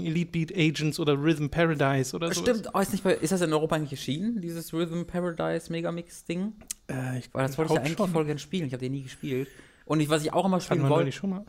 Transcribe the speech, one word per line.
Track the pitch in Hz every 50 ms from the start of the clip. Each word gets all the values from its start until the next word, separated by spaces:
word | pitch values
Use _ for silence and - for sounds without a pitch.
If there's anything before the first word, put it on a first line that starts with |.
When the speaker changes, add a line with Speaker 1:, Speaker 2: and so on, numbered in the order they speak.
| 175
Speaker 1:
Elite | 165 156 175 170 170
Beat | - 170 160 156 -
Agents | 185 156 160 147 - 151 156 147 -
oder | 165 147 143 139
Rhythm | 143 160 160 147 151 135
Paradise | - 160 170 165 160 147 143 135 139 135 131 - -
oder | - 165 170
sowas. | 190 175
Speaker 2:
Stimmt, | 170 247 247 220 185 -
oh, | - 180
ist | 196 -
nicht | - 185
bei, | - 190 170
ist | - - -
das | 190 180
in | 175 156
Europa | 156 151 156 151 160
eigentlich | 156 151 139
erschienen, | 135 - - - 135 156 196 226 240 214
dieses | 170 170 165 165 160 -
Rhythm | 165 165 175 165 165 175
Paradise | 170 175 - 180 180 175 165 165 160 160 165 170 - -
Megamix-Ding? | 165 165 165 170 170 170 170 - - - - - 170 180 190 220 214 - - - - - _ -
Speaker 1:
Äh, | 135 131 131 127 127 127
ich | - - -
Speaker 2:
Weil | - 135 131
das | 135 160
wollte | 160 160
ich | 160 156
ja |
Speaker 1:
glaub | 120
Speaker 2:
eigentlich | 147 165 -
Speaker 1:
schon. | 208 185
Speaker 2:
voll | 165 165 156
gern | 147 147 143
spielen, | - - - 185 160 131
ich | 131
hab | 123
den | 131 127
nie | 135 139
gespielt. | 131 131 - - - 151 131 131 135 - - - - - _ _ -
Und | - 147 156
ich, | 151 143
was | 156 156
ich | 156 151
auch | - 175 180
immer | 196 190
Speaker 1:
Hatten | 175 -
Speaker 2:
spielen | - - - 139
Speaker 1:
wir | 139
Speaker 2:
wollte, | 147 143
Speaker 1:
neulich | 143 135 -
schon | - - 196
mal. | 185 190 208